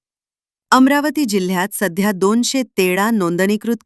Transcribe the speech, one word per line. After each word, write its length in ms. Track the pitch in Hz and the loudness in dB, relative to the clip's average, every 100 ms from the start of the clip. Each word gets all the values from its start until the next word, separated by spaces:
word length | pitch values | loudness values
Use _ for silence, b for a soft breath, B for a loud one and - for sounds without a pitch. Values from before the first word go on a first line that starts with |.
| _ _ _ _ _ _ - | _ _ _ _ _ _ 0
अमरावती 540 | 254 262 285 294 311 247 | 4 4 2 0 -2 -2
जिल्ह्यात 420 | 196 180 185 202 | -2 -2 -2 -4
सध्या 380 | - 190 170 208 | -2 -4 0 -2
दोनशे 520 | 180 190 233 233 269 | 0 0 0 0 -2
तेरा 460 | 226 - 180 180 214 | -4 0 0 0 0
नोंदणीकृत 640 | 220 170 175 196 208 220 233 | 0 0 0 0 -2 -4 -6